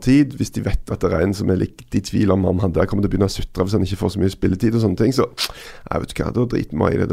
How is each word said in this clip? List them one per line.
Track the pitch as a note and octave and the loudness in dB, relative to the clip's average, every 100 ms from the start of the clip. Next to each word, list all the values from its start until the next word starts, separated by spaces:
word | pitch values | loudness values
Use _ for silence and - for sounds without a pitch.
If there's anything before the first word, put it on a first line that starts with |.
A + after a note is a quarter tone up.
tid. | - C#3 C#3+ C3 | 4 4 4 0
Hvis | A2+ | -6
de | - G#2 | -4 -2
vet | F#2 - | -2 -2
at | - | -2
det | F2+ | 0
er | F2 | 2
en | F#2 G2 | 0 0
som | - | 0
er | F#2+ | 0
litt | - - - | -2 -6 -6
i | G#2 | -4
tvil | - G#2 G#2 | -2 0 2
om, | F#2+ F#2 | 2 2
om | F2+ | 2
han | F#2+ | 0
der | F2 F#2+ | 0 0
kommer | G2+ | 0
til | G2+ | 0
å | |
begynne | F#2+ G2 | 2 0
å | |
sutre | - - - | 0 -6 -2
hvis | F#2 G#2+ | 0 0
han | F#2 | 0
ikke | F#2+ | 0
får | F#2+ | -2
så | F#2 | 0
mye | F#2 | 0
spilletid | - - F#2 A#2 | 0 0 2 2
og | A2+ | 2
sånne | A2 F#2 | 2 2
ting, | A2 | 2
så, | B2 - - - - - - | 2 -2 -4 -8 -10 -18 -18
nei, | - - | -6 -6
vet | - | -4
du | - | -4
hva, | - | -2
da | - B2 | 0 0
driter | A#2+ - D2+ | 0 -2 0
man | G2 - | 0 2
i | |
det. | F#2 | 0